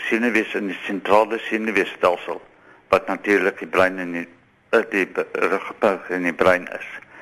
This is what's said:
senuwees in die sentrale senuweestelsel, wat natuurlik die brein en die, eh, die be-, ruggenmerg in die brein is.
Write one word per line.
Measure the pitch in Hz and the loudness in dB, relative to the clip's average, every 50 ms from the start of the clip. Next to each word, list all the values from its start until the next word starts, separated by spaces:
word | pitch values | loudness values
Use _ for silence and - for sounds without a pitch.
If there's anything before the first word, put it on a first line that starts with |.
| - - | -4 -2
senuwees | 117 110 120 120 107 110 104 - - | 0 0 2 2 2 0 0 0 -4
in | 98 104 | -4 -4
die | 95 87 - - | -4 -6 -6 -6
sentrale | - 101 92 90 - 98 107 110 104 113 110 | -6 -6 -4 0 4 4 4 6 4 0 -6
senuweestelsel, | - - 110 107 110 113 101 98 90 - - - - 92 87 87 - - 82 82 - _ _ _ _ - - _ _ _ | -4 -4 -4 -2 -2 0 0 0 0 0 -2 0 2 2 2 0 -4 -10 -10 -10 -12 _ _ _ _ -20 -20 _ _ _
wat | - 92 - | 2 2 2
natuurlik | - 95 90 - 104 101 95 90 98 - - | 0 -6 -4 0 2 2 4 4 2 0 -2
die | 98 82 | -8 -2
brein | 80 92 92 92 92 95 | 2 2 2 2 2 -4
en | 90 87 | -6 -6
die, | 87 87 85 - - _ _ _ _ _ _ _ | -6 -8 -8 -10 -14 _ _ _ _ _ _ _
eh, | - 113 104 - | 2 2 2 2
die | 101 98 90 | 0 0 0
be-, | - - - - - | 0 -2 -4 -6 -4
ruggenmerg | - 95 98 87 92 95 - - - - - 107 95 87 - - | -2 -2 0 0 0 -2 -4 -8 -4 0 2 2 2 0 -4 -4
in | 90 90 | -4 -2
die | 87 87 | -2 -2
brein | 80 - 92 92 90 90 87 - - - | 0 2 4 4 4 4 0 -6 -10 -10
is. | - - - - - _ - - | -10 -12 -14 -16 -18 _ -20 -20